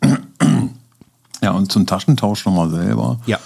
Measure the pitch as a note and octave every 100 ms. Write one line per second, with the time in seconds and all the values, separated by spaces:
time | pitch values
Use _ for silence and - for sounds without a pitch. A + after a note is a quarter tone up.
0 | C#3 C3 - - - - - - _ _
1 | _ _ _ - G2+ F#2 F#2+ G#2+ F#2 F#2+
2 | - C3 G#2 G#2 - F2+ E2 E2 F#2 A2
3 | A2+ A#2+ - -